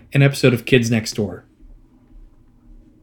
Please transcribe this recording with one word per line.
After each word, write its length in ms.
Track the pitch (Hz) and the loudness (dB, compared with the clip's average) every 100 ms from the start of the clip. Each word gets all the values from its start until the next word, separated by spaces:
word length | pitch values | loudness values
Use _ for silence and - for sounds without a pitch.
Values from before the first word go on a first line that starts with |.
| - | -6
an 80 | 139 | 0
episode 320 | 139 139 131 | 0 2 2
of 100 | 120 | 2
Kids 260 | - 127 113 | 2 0 2
Next 220 | 117 107 | -2 -4
Door. 300 | - 101 90 - _ - - _ _ _ - - _ _ _ _ - _ _ | -6 -8 -8 -20 _ -20 -20 _ _ _ -20 -20 _ _ _ _ -20 _ _